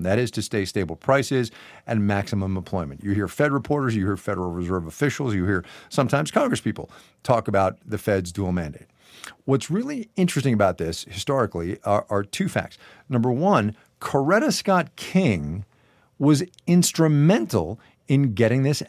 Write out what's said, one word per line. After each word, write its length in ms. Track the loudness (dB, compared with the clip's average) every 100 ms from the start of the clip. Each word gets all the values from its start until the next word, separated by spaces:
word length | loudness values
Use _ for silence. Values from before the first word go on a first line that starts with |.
That 160 | 0 0
is 100 | 0
to 100 | -4
stay 220 | -4 -4 -2
stable 300 | -4 -6 -4
prices 520 | 0 2 2 0 -2 -6 -20 -16 -4
and 180 | 0 2
maximum 520 | 0 0 -4 -2 -4
employment. 440 | -4 -6 -6 -8
You 80 | -4
hear 140 | -2 -2
Fed 220 | 0 0
reporters, 440 | 0 -2 -2 0 0
you 100 | 0
hear 120 | -2
Federal 340 | -4 -4 -4
Reserve 340 | -4 -2 -4 -4
officials, 480 | -2 -2 -2 -4
you 120 | -2 0
hear 180 | -2 -4 -16 -8
sometimes 400 | -2 0 0 0
Congress 320 | 0 0 0
people 300 | -4 -8 -10 -16 -20 _
talk 240 | 0 0 2
about 320 | 2 2 0
the 140 | -8 -6
Fed's 340 | 0 0 -2
dual 200 | -4 -2
mandate. 360 | -2 -4 -10 -20 _ _ -20 -20 -12 0
What's 260 | 0 0
really 380 | -4 -4 -8 -8 0
interesting 380 | 0 2 2
about 240 | 4 2 2
this 280 | -4 -6 -10
historically 720 | -10 -4 0 0 -2 -6 -6 -2
are, 200 | -2 0
are 140 | -4
two 260 | -4 -4 -4
facts. 280 | -4 -6 -12 -20 -20 -4
Number 220 | 0 0
one, 440 | 0 2 2 2 -4 _ -16
Coretta 520 | -4 0 2 2 2
Scott 420 | 0 2 2 0 -6
King 680 | -2 0 2 0 -2 -8 -10 _ _ _ _ 0
was 260 | 4 4 2 _ 2
instrumental 1120 | 4 4 2 2 4 6 4 2 -2 -2 -6 _ _ 0
in 260 | 2 2
getting 300 | 2 2 4
this 180 | 2 0